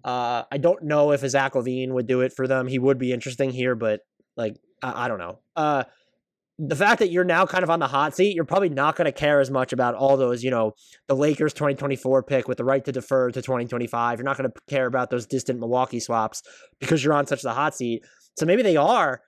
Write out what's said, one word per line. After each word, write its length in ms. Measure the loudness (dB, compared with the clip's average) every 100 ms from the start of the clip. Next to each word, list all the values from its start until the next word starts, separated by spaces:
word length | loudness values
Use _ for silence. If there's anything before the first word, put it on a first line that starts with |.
Uh, 420 | -6 -4 -2 -4 -4
I 60 | 0
don't 280 | 0 0
know 280 | 0 2 4
if 100 | 2
a 60 | 2
Zach 240 | 0 0
LaVine 380 | -2 -2 -4 -2
would 160 | -4 0
do 160 | 0
it 100 | 0
for 140 | -2 -2
them. 200 | 0 0
He 120 | 0
would 200 | 2 2
be 140 | -2
interesting 380 | -4 -6 -4 -4
here, 240 | -2 -2
but, 260 | 0 -2 -4 _ _ _ -6
like, 180 | -6 -6 _ _
I, 220 | -10 -6
I 40 | -4
don't 100 | -4
know. 220 | -8 -14 _
Uh, 300 | -2 0 0 -4 _ _ _ _ _ _ -10
the 180 | -6 0
fact 240 | 2 4
that 100 | 2
you're 120 | 2
now 220 | 2 2
kind 180 | 2 2
of 60 | 0
on 120 | 0
the 60 | 0
hot 300 | 0 0 2
seat, 180 | 2
you're 120 | 2 0
probably 240 | 0 0
not 260 | 2 0 2
gonna 160 | -2
care 280 | 0 2 4
as 100 | 4
much 240 | 0 -2
about 200 | 0 0
all 220 | 2 4 4
those, 260 | 2 0
you 80 | 0
know, 220 | 0 0 -4 _ _ -2
the 80 |
Lakers 380 | 2 2 2 0
twenty 220 | 0 -2
twenty-four 480 | 0 -4 -2 2 2
pick 260 | 2 -2 -2
with 80 | -2
the 80 |
right 180 | 0 0 0
to 60 |
defer 380 | -8 -2 0 0
to 120 | -4
twenty 240 | -4 -4 -2
twenty-five. 520 | -6 -4 -2 -2 -2
You're 60 |
not 140 | -4 -2
gonna 140 | -4 -6 -4
care 200 | -2 0
about 240 | 0 -2
those 160 | -4 -4
distant 340 | -4 -2 -4
Milwaukee 400 | 0 0 0 -4
swaps 420 | -2 -2 -2 -6 -18 -20 -20 _
because 240 | -2 0
you're 80 | 2
on 140 | 2 0
such 160 | -4
the 100 | -4
hot 220 | -2 -2
seat. 280 | -2 -4 -4 _ _ _ -4
So 80 | 2
maybe 160 | 2
they 140 | 4 4
are 440 | 4 4 2 -2